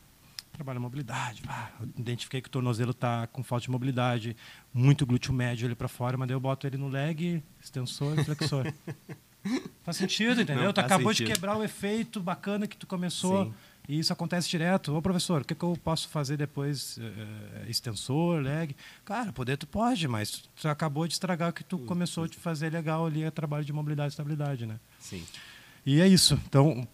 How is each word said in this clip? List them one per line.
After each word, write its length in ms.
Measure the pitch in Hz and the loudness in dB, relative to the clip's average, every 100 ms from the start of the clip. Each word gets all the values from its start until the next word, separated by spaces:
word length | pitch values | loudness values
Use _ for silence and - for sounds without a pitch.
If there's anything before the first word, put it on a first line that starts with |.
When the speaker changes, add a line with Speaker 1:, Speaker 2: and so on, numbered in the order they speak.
| - - - - - | -20 -20 -18 -16 -14
Speaker 1:
Trabalha 260 | - 135 123 | -12 -8 -6
mobilidade, 640 | 123 135 120 127 127 110 | -6 -6 -6 -6 -6 -8
pá, 300 | - 117 110 - | -10 -10 -10 -10
eu 80 | 110 - | -10 -6
identifiquei 420 | 117 120 - 131 | -6 -6 -6 -8
que 60 | - | -4
o 40 | |
tornozelo 400 | 131 123 113 120 | -2 0 2 0
tá 320 | 123 123 117 117 | 0 0 0 -4
com 160 | - | -8
falta 200 | 123 120 127 | -4 -2 -2
de 60 | |
mobilidade, 640 | 127 131 123 123 120 113 113 - - - | -2 0 2 2 0 -2 -8 -14 -20 -6
muito 320 | 123 131 143 123 | 4 6 6 6
glúteo 260 | 123 - | 4 2
médio 320 | 131 123 120 123 | 0 0 0 -2
ali 80 | 117 | -2
pra 120 | 123 | -4
fora, 300 | - 123 127 | -2 -2 0
mas 100 | 131 | -2
daí 80 | 131 | 0
eu 40 | |
boto 260 | 135 135 139 | 0 -2 -4
ele 100 | 135 | -4
no 100 | 139 | -4
leg, 560 | 135 147 156 175 170 - - | -2 -2 0 0 -2 -4 -14
extensor, 520 | - 135 123 - 143 156 | -10 -6 -6 -2 0 2
flexor. 480 | 147 147 156 139 123 - - | 0 0 0 0 -2 -4 -10
Speaker 2:
<laughs> 320 | - - 156 - _ 196 247 - - | -12 -14 -18 -20 _ -4 -4 -4 -10
Speaker 1:
Faz 120 | - 165 | -8 -2
sentido, 440 | 185 - 220 240 | 0 2 2 4
entendeu? 240 | 185 - 185 | 2 2 2
Speaker 2:
Não, 80 | |
Speaker 1:
Tu 80 | 202 | 2
Speaker 2:
faz 100 | 139 | 4
Speaker 1:
acabou 200 | 190 180 | 6 6
de 60 | 220 | 2
Speaker 2:
sentido. 140 | 110 185 | 2 0
Speaker 1:
quebrar 220 | 196 214 | 0 -2
o 60 | |
efeito 560 | 214 - 202 220 226 214 | -2 -2 -2 0 -2 -4
bacana 480 | 175 170 196 202 208 | -4 -4 -2 -2 -4
que 80 | - | -8
tu 100 | - | -8
começou, 600 | 185 180 - 185 196 147 | -4 -4 0 2 2 2
Speaker 2:
Sim. 80 | 110 - - - | -4 -16 -18 -4
Speaker 1:
e 120 | 147 | -2
isso 120 | 160 | 0
acontece 380 | 175 170 180 160 | -2 0 0 0
direto. 440 | 175 170 190 147 | 0 2 2 2
Ô, 80 | 151 | 0
professor, 400 | 160 180 - 160 | 2 0 2 0
o 40 | - | 0
que 100 | 160 | -2
que 80 | |
eu 140 | 175 170 | -2 -2
posso 280 | - 160 - | 0 -2 -2
fazer 260 | 156 135 147 | -4 -2 0
depois? 600 | 147 139 143 139 - - | -2 -2 -2 -2 -6 -8
É, 640 | 113 101 107 107 104 107 104 | -10 -10 -10 -12 -12 -10 -6
é, 40 | |
extensor, 720 | 110 120 101 - 143 170 165 | -4 -4 -4 -2 2 2 2
leg? 340 | 135 151 160 - - - - | 0 0 -2 -6 -16 -18 -6
Cara, 260 | 208 220 | -4 -4
poder 240 | 127 123 139 | -4 -2 -4
tu 100 | - | -4
pode, 400 | 202 233 247 156 | 0 2 2 0
mas 360 | 110 104 - - - | 0 -2 -6 -12 -6
tu 80 | 156 | -2
acabou 400 | 147 160 143 165 | 0 0 0 -2
de 60 | |
estragar 360 | - 185 175 170 | -2 -2 0 0
o 40 | |
que 100 | - | -2
tu 140 | - 180 | -6 -6
Speaker 2:
Hum, 80 | 120 | -2
Speaker 1:
começou 400 | 175 175 - 165 | -2 -2 -2 -4
Speaker 2:
sim. 60 | |
Speaker 1:
de 60 | - | -4
fazer 340 | 175 156 160 | -4 -2 -2
legal 320 | 165 156 160 165 | -2 0 0 0
ali, 180 | 156 | 0
é 80 | 160 | -2
trabalho 320 | 156 151 147 | -2 -2 -2
de 80 | 143 | -2
mobilidade 360 | 147 151 151 147 | -2 -2 -2 -2
e 60 | |
estabilidade, 520 | 143 147 156 143 135 113 | -4 -4 -2 -2 -2 -6
né? 120 | 107 - - | -8 -14 -20
Speaker 2:
Sim. 240 | - 95 82 - - - - - 135 | -12 -12 -12 -14 -18 -20 -20 -6 4
Speaker 1:
E 160 | 143 | 8
é 60 | 190 | 10
isso. 300 | 185 - 143 - | 10 8 4 6
Então, 360 | 139 147 120 120 | 6 8 4 -4